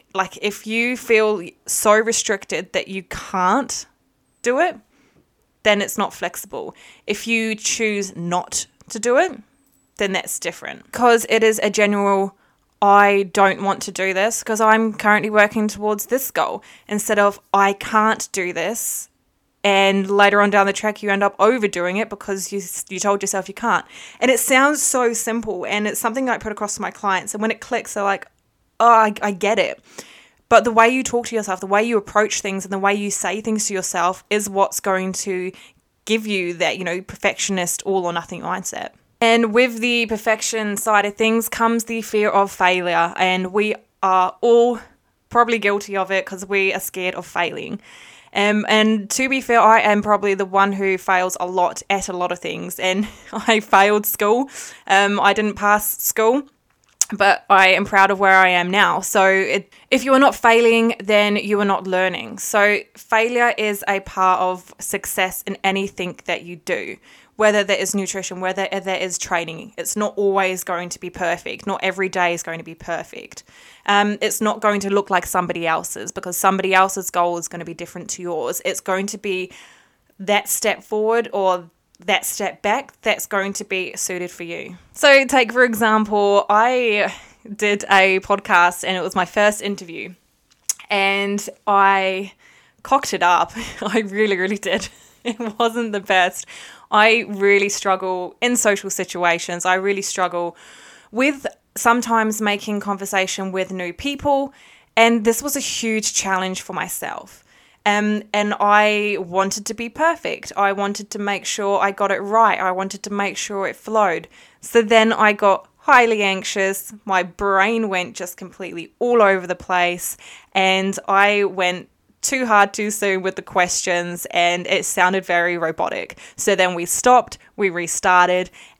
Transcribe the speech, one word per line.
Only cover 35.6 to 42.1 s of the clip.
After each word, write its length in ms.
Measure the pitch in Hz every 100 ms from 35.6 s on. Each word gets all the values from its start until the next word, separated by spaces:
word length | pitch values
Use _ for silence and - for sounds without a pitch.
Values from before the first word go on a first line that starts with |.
| - _ _ _ -
give 200 | 220 214
you 280 | 202 175
that, 240 | 175 170 -
you 80 | 180
know, 160 | 180
perfectionist 800 | 190 - 202 190 - 190 175 -
all 220 | 190 190 175
or 80 |
nothing 280 | 170 165 175
mindset. 480 | 156 185 180 - - _ _ -
And 340 | 233 233 226
with 260 | 220 254 233
the 260 | 240 240 220
perfection 720 | 214 233 220 - 226 208 202
side 280 | 226 208 208
of 100 | 202
things 340 | 220 226 226
comes 360 | - 226 233 220
the 160 | 226
fear 260 | 214